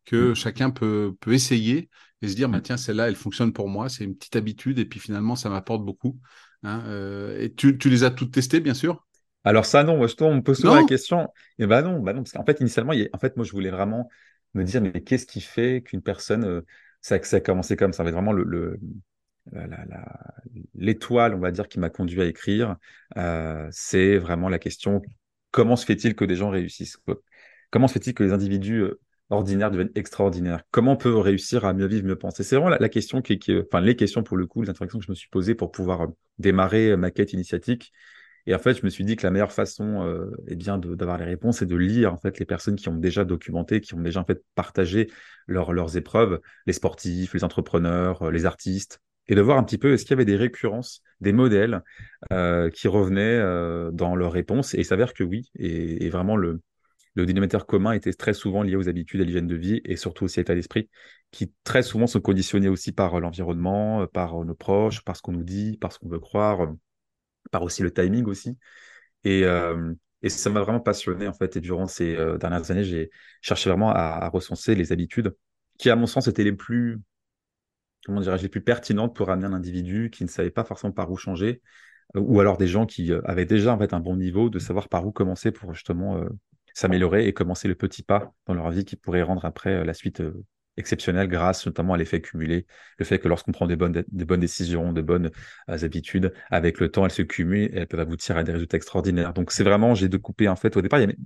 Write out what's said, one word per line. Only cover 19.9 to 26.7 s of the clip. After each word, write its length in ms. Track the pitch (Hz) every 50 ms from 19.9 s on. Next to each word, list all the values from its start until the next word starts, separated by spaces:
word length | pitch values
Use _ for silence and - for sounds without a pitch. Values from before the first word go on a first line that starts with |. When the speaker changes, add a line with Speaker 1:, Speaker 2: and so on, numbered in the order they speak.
| - - - - - - - - - - - 123 120 113 - - -
Speaker 2:
l'étoile, 600 | - 87 107 110 110 - - 120 120 117 117 95
on 40 | 90
va 120 | 90 90
dire, 160 | 85 90 101
qui 120 | - - -
m'a 100 | 87 82
conduit 320 | - - 95 85 87 95
à 60 | 90
écrire, 500 | 85 80 - - - 101 107 120 110 90 - _ - - - _ - -
euh, 500 | 95 90 87 82 80 80 80 78 78 78 80
c'est 480 | 90 - - - - 95 92 98 101 95
vraiment 320 | 90 85 87 85 87 95
la 80 | 90 85
question, 420 | - - - - - 98 101 101 101 - - _ _ _ _ _ _ _
comment 240 | - - 113 113 123
se 100 | 120 -
fait-il 280 | - 107 101 - 117 107
que 120 | - 104
des 100 | 92 90
gens 140 | 90 101 104
réussissent ? 480 | 95 95 87 87